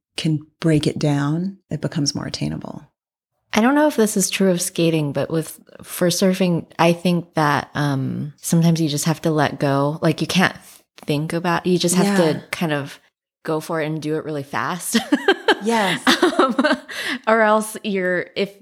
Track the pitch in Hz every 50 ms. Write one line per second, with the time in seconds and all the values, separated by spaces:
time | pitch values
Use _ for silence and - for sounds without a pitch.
0 | _ _ _ - - 160 156 147 - - _ _ - 165 156 151 147 151 - 147
1 | 156 151 143 143 143 143 151 170 180 196 196 - _ _ 160 147 - 131 - 160
2 | 143 143 - - - - - - 147 76 78 - - - - - - - _ _
3 | _ _ _ _ _ _ _ _ _ _ - 214 220 254 285 294 302 302 294 -
4 | 220 208 - 202 185 - - - 196 190 180 175 - - - - 165 165 160 160
5 | 151 143 131 139 139 - 165 165 156 - - - _ _ - - - - - -
6 | 180 175 170 - 202 190 185 190 190 180 170 160 - - - - 165 170 170 170
7 | - 180 175 170 170 - _ 160 156 147 143 135 - - - - 147 143 139 135
8 | 131 127 120 120 135 151 - _ - - - 170 165 170 165 160 165 147 143 143
9 | - 170 156 - - 170 156 151 143 - - - - 139 139 139 139 143 156 165
10 | - 160 151 - 165 - - 180 190 - - - - - - - _ _ _ -
11 | - - 151 147 156 160 - 170 175 180 170 156 - 180 180 170 180 175 180 180
12 | 202 202 202 190 170 156 143 - - - - - 170 160 151 143 135 139 - -
13 | _ _ _ _ _ _ _ _ - - 160 156 151 - 170 160 151 151 156 160
14 | 143 151 156 156 - 151 156 143 135 - - 113 117 139 180 170 - - - 226
15 | - - 294 - 277 339 381 - - - - - 196 220 233 226 202 185 160 131
16 | - 262 - - - 330 - - - 262 226 - 262 302 294 - - - - -
17 | - - 294 247 - 226 220 226 220 214 214 220 214 - - - - 214 196 190
18 | 180 180 180 170 - - - - 196 190 - -